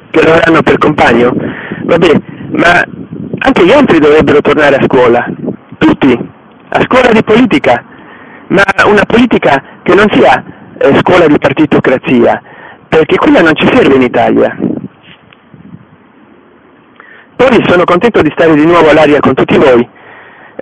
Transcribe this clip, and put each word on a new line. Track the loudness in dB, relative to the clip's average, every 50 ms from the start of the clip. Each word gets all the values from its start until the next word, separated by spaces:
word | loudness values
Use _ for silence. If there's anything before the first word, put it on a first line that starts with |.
| -12 -6
che | -2 0 2
lo | 2
avranno | 2 2 2 0 0 0
per | 0 0 -2 0
compagno, | 0 -2 -2 0 0 0 0 0 0 0 -2 -4 -8 -10 -10 -12 -14 -14 -14 -10 -4
vabbè, | -2 -2 0 2 2 0 0 -2 -8 -18 -18 -14 -8
ma | -4 -2 0 0 0 0 -2 -6 -8 -16 -16 -16 -14 -14 -14 -12 -8 -6
anche | -2 -2 0 2 2
gli | 4
altri | 4 4 2 2 2 2
dovrebbero | 2 2 2 2 2 2 0 0
tornare | 0 0 0 0 2 0 0
a | 0
scuola, | 0 0 0 2 2 2 2 0 -2 -4 -8 -10 -10 -10 -12 -12 -16 -16 -6 -2
tutti, | 0 0 0 0 0 0 0 -2 -4 -10 -16 -20 -20 -20 -20 -20 -12 -6
a | -4 -4
scuola | -2 0 0 0 2 2
di | 2 0
politica, | 0 0 0 0 2 0 0 -2 0 0 -2 -2 -4 -10 -20 -20 -20 -20 -20 -20 -20 -20 -20 -18 -8 -4
ma | -2 0 0 0 0 0 0
una | 0 2 0 0
politica | 0 0 0 2 2 0 0 0 0 -2 -2 -4 -8 -20 -8 -2
che | 0 2
non | 2 2 2
sia, | 2 2 2 2 2 0 -4 -10 -20 -20 -20 -18 -8 -4
eh, | 0 0 0 0
scuola | 0 0 2 2 2 2
di | 0 0
partitocrazia, | -2 -2 -2 -2 -2 0 0 0 0 0 -2 -2 -2 -2 0 2 2 0 0 -2 -6 -16 -20 -20 -20 -20 -20 -20 _ -4
perché | -2 -2 0 0 -2
quella | 0 0 2 2 2
non | 2 2 0
ci | 0 -2 0
serve | 0 0 2 2 2
in | 0
Italia. | 0 0 -2 -2 -2 0 0 0 -2 -2 -4 -6 -6 -6 -6 -8 -12 -14 _ _ _ -20 -20 _ _ _ -20 _ _ _ -20 -20 -20 -20 -20 -20 -20 _ _ _ _ _ _ _ -20 -20 -20 -20 _ _ _ _ _ _ _ _ _ _ _ -20 -20 -20 -20 -20 -20 _ _
Poi | -2 0 2 2 0 0
sono | 0 0 0 2
contento | 0 0 0 0 0 0 0
di | -2 -2 0
stare | 0 0 2 2
di | 2 2
nuovo | 2 2 2 4 4
all'aria | 4 4 2 2 2 0
con | 0 -2 -2
tutti | -2 -2 0 0
voi, | 2 2 2 2 2 0 -4 _ -20 -20 -20 -20 -20 -20 -20 -20 -20 -20 -20 -16 -8